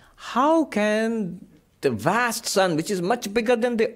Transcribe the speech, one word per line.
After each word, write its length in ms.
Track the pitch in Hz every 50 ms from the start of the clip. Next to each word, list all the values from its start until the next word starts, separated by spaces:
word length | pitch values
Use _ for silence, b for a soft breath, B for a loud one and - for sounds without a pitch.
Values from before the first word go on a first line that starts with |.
| b b b
how 520 | - - - - 233 269 302 320 330 311
can 760 | 320 - 208 208 214 214 220 226 226 233 226 208 170 175 180 - - - - _ _ _ _
the 100 | - 143
vast 560 | 120 104 104 156 190 226 247 233 220 - -
sun, 300 | - - 196 190 180 165
which 140 | 147 160 -
is 120 | 208 180 170
much 320 | 185 240 240 - 220 196
bigger 220 | 240 226 226 247
than 200 | 226 233 247 240
the 140 | 220 233 - -